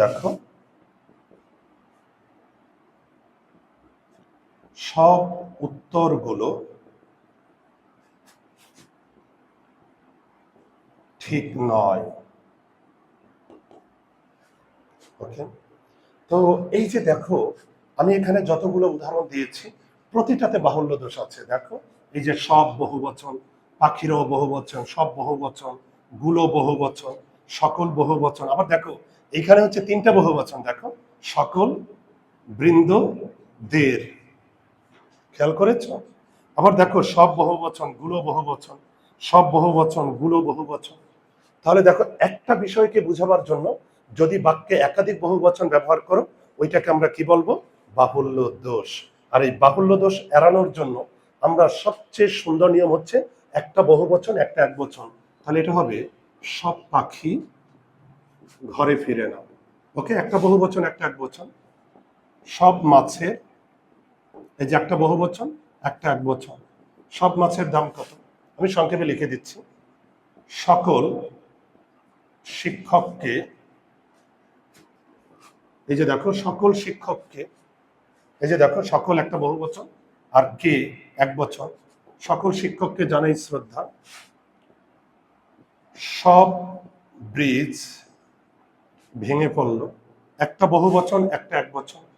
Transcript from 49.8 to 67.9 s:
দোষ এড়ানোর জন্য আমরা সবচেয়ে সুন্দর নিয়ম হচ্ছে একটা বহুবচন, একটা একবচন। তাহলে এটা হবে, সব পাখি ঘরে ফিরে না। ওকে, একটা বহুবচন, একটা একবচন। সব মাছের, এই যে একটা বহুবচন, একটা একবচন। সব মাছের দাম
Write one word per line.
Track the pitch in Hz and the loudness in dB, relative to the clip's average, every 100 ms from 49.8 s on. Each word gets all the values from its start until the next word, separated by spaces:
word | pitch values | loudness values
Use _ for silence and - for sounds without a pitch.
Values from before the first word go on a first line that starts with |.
| 190 190 | 2 4
দোষ | 190 190 - 147 | 2 0 2 6
এড়ানোর | 165 190 185 156 | 6 6 0 -2
জন্য | 135 123 - _ _ - | -6 -6 -12 _ _ -2
আমরা | 156 165 160 - | 0 4 4 4
সবচেয়ে | 208 - - - 208 - | -6 -6 -12 0 0 0
সুন্দর | 165 160 180 | -4 2 4
নিয়ম | 170 175 | 4 2
হচ্ছে | 156 160 247 247 _ _ 151 | 0 0 -4 -4 _ _ -8
একটা | - 190 147 | -4 0 6
বহুবচন, | 156 175 175 220 196 | 6 6 0 0 -2
একটা | 139 165 135 | -2 0 0
একবচন। | 135 139 - 113 _ _ _ | 0 -10 -10 -20 _ _ _
তাহলে | 147 156 | -4 -2
এটা | 160 175 | 0 0
হবে, | 135 107 - _ _ _ | -2 -4 -10 _ _ _
সব | - - 175 - - | -16 -8 -6 -8 -4
পাখি | 139 - - 156 262 - _ _ _ _ _ _ _ _ _ _ _ | -4 -4 -8 -6 -6 -8 _ _ _ _ _ _ _ _ _ _ _
ঘরে | 117 101 143 143 | -14 -2 0 0
ফিরে | - 113 107 | -2 -4 -6
না। | - - _ _ _ _ 143 | -10 -20 _ _ _ _ -12
ওকে, | - 214 | -4 -4
একটা | - 190 | 0 0
বহুবচন, | 185 190 185 185 165 | 4 4 2 0 -4
একটা | - 156 | -4 -8
একবচন। | 135 131 - 220 _ _ _ _ _ _ _ _ _ - | -8 -14 -14 -20 _ _ _ _ _ _ _ _ _ -16
সব | - 180 180 156 | 4 4 4 6
মাছের, | 139 - - 170 233 _ _ _ _ _ _ _ _ _ - - - | 6 4 -6 -8 -8 _ _ _ _ _ _ _ _ _ -20 -20 -8
এই | 139 | -2
যে | 147 | 0
একটা | 147 165 | 0 0
বহুবচন, | 156 170 175 - 302 - _ _ 143 | 0 0 -2 -6 -12 -12 _ _ -10
একটা | - 156 | -6 -4
একবচন। | 131 131 131 - - _ _ _ _ _ | -2 -2 -6 -8 -20 _ _ _ _ _
সব | - 180 175 | -2 -2 2
মাছের | 175 175 160 | 0 0 -2
দাম | 151 147 | -2 -4